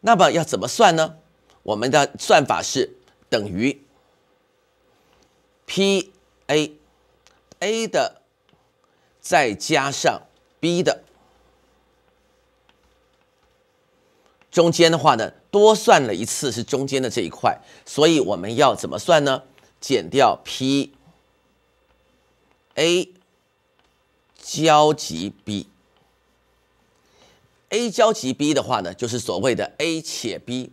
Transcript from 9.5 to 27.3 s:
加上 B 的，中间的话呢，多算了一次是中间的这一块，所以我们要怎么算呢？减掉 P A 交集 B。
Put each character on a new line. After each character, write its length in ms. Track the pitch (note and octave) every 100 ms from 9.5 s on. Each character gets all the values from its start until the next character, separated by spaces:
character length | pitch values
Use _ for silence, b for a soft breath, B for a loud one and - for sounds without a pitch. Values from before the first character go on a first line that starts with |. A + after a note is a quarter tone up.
加 360 | G2+ - D3+ C3+
上 340 | C3 D3+ G#2+ _ _ _ _
B 240 | E3 F3
的， 200 | D3+ - _ _ _ _ _ _ _ _ _ _ _ _ _ _ _ _ _ _ _ _ _ _ _ _ _ _ _ _ _ _ _ _ _ _ _
中 180 | F3 E3+
间 220 | E3 E3
的 60 | E3
话 180 | D3 A#2+
呢， 160 | G#2 - _
多 240 | G3+ G#3+
算 300 | G#3+ A#3 F3+
了 100 | B2
一 120 | F2+ A2+
次 260 | - C#3+
是 100 | A2
中 220 | A#2 C3 C3+
间 160 | C3+
的 80 | B2+
这 120 | A#2
一 80 | F2
块， 320 | - A#2 - b b -
所 200 | - D#3+
以 140 | D#3+
我 160 | F#2 F#2+
们 220 | G2 A#2
要 180 | C#3 G#2
怎 140 | E2
么 100 | E2
算 240 | - D#3
呢？ 200 | C#3+ C3 - b b _
减 300 | - B2 E2
掉 280 | C3 A#2+ -
P 480 | - - C3 C#3 - _ _ _ _ _ _ _ _ _ _ _ _ _ _ _ _ _ _ -
A 380 | D#3+ F3 - _ _ _ _ _ _ _ _ _ _ _ _ _
交 520 | - D3 D#3 D3+ D3+
集 400 | D3 - D#2+ G2 - -
B。 240 | G2+ - _ _ _ _ _ _ _ _ _ _ _ _ _ b b b